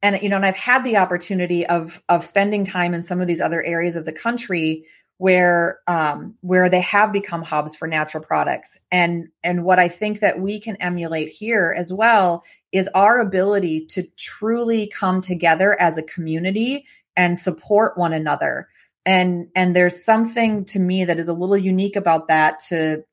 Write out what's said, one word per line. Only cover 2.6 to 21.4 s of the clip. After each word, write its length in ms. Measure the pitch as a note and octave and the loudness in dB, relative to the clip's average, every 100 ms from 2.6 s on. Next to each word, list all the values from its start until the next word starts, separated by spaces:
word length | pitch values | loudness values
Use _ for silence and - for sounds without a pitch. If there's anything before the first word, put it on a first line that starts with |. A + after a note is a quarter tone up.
| F#3+ | -2
time 280 | F3+ F3 | -2 -2
in 100 | E3+ | -4
some 180 | F3 F3+ | -4 -4
of 60 | F3 | -2
these 120 | E3 | -2
other 240 | D#3+ E3 | -2 -2
areas 320 | - E3+ F3 E3 | -2 -2 -2 -4
of 80 | |
the 80 | D#3 | -8
country 760 | D#3+ A#3 A#3+ - F3+ D#3+ D#3 - _ _ _ | -6 -6 -6 -4 -2 -2 -4 -8 _ _ _
where, 600 | F#3+ F3+ F3 F3 E3+ - - | 2 4 4 4 0 -2 -4
um, 480 | E3+ D3+ C#3+ E3 - | 0 0 -4 -10 -14
where 280 | F3+ F#3 F3+ | 0 2 4
they 120 | F3+ | 2
have 300 | F3+ G3+ G#3 | 2 2 2
become 300 | G3 G3+ E3+ | 0 -4 -8
hubs 340 | D#3+ D3+ D3+ - | -4 -4 -4 -8
for 120 | D#3+ | -6
natural 360 | D#3 D#3 - | -4 -4 -8
products. 540 | - D#3 D3 B2+ - - _ | -4 -2 -2 -4 -8 -20 _
And, 400 | F3+ E3+ E3+ E3 _ | 0 2 -2 -8 _
and 220 | E3+ F3 E3+ | -4 -2 2
what 140 | F#3 | 4
I 100 | F3 | 4
think 320 | F3 G#3+ G#3 | 0 -6 0
that 180 | G3+ - | 0 0
we 220 | G3 G#3 | -4 -6
can 160 | A3 G3 | -8 -8
emulate 520 | F3+ F3 E3 D#3+ D#3 | -6 -4 -4 -4 -6
here 460 | - G#3+ A3+ E3+ - | -8 -2 0 0 -2
as 140 | F3 | -6
well 520 | F#3+ A3+ A3+ F#3 E3+ - _ _ | 0 4 4 4 0 -6 _ _
is 160 | F#3+ F#3 | -2 0
our 300 | F#3 G3+ B3 | 4 4 4
ability 680 | G#3 F#3 G3 G3+ F3+ D#3 D#3+ | 2 0 2 2 0 -4 -6
to 160 | - F3 - | -8 -8 -10
truly 720 | - - G#3+ A#3 A#3 A3+ G#3 | -12 -6 -2 -2 0 0 -2
come 340 | - F#3 F#3 | -4 -2 -2
together 580 | F#3 F3 E3 D#3+ G3 G3+ | -2 0 2 4 2 4
as 180 | F3 D#3+ | 2 0
a 60 | |
community 840 | D#3 - D#3+ D#3+ F3+ G3+ A#3+ C#4+ - _ _ - | -8 -10 -6 -4 -2 -2 -2 -4 -10 _ _ 0
and 200 | F3 F3 | 0 0
support 600 | - D#3+ - G#3 A3 F3+ | -2 -6 0 2 2 0
one 160 | E3+ | -2
another. 560 | D#3+ D#3 C#3+ D3 B2+ - _ _ _ F#3 | 0 -2 -2 -2 -4 -10 _ _ _ 0
And, 420 | F#3 F3+ F3 E3+ F#3 | 2 2 0 -4 0
and 200 | F3+ F3+ | 2 4
there's 300 | F3+ F3+ - | 4 2 2
something 600 | A3 A3+ A#3 A3+ G#3+ G3 | 2 2 0 0 -2 -4
to 140 | G3 | -2
me 260 | F3+ F#3+ F3 | 0 0 0
that 140 | E3 | -2
is 80 | E3+ | -2
a 60 | |
little 240 | E3 | -4